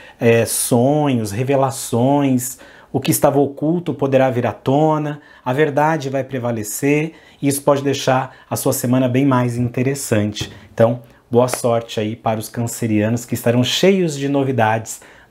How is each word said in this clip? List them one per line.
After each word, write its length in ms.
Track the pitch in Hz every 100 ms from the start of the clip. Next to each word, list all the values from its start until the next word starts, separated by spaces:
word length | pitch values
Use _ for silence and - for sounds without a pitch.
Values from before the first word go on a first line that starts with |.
| - -
é, 280 | 117 117 113
sonhos, 840 | - - 123 131 151 147 123 107
revelações. 1300 | 101 131 139 135 - - 117 127 143 139 127 123 - - - -
O 80 | 135
que 100 | -
estava 300 | 131 147 139
oculto 520 | 139 - 151 175 170
poderá 380 | - 139 131 131
vir 160 | 120 113
à 60 |
tona, 680 | - - 139 156 156 147 147 - -
a 80 | 127
verdade 560 | 131 147 139 151 160 135
vai 140 | 135
prevalecer, 880 | 131 131 120 113 104 - 139 147 160 - - -
e 60 | 139
isso 120 | 139
pode 220 | - 139
deixar 520 | 139 135 - 127 131 - -
a 80 | 117
sua 160 | 139
semana 360 | 127 123 127 127
bem 180 | 127 143
mais 300 | 127 123 120
interessante. 960 | 120 135 127 139 - 107 104 101 - - -
Então, 300 | - 113 123 - - -
boa 200 | 117 123
sorte 500 | - 123 117 117 -
aí 160 | 107
para 240 | 113 117 110
os 100 | 107
cancerianos 760 | - 117 - 117 107 107 120
que 100 | -
estarão 300 | 120 120 123
cheios 520 | 123 - 185 196 175 139
de 120 | 139
novidades 720 | 143 135 120 110 113 110 - - - _